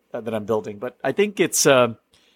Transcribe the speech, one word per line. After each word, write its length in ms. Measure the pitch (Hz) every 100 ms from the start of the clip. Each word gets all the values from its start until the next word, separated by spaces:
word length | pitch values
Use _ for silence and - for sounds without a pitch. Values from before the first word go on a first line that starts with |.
| _
uh, 80 | 123
that 140 | 110
I'm 100 | 110
building. 340 | 104 110 104 101
But 200 | 123 -
I 100 | 135
think 280 | 135 208 196
it's, 240 | 165 -
uh, 300 | 151 131 120 113 _ _ _